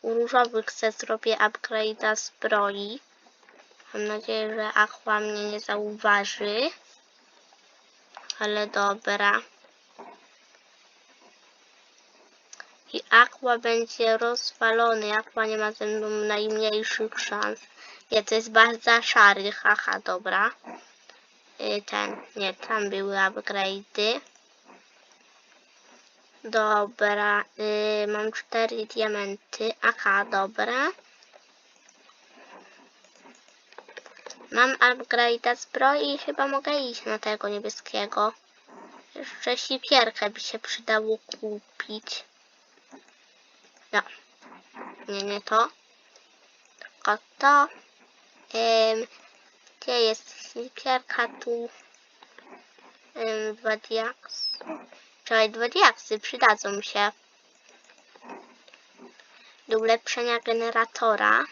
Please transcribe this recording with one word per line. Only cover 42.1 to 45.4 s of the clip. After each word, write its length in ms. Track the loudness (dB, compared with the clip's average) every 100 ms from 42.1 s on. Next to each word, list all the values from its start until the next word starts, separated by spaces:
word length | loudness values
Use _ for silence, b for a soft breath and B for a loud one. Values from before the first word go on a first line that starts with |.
| -12 -12 _ _ _ _ _ _ -20 _ _ _ _ _ _ _ _ _
No. 100 | -4 -4 -18 _ _ -20 -20 _ -18 -18 -16 -10
Nie, 140 | -8
nie 180 | -6 -8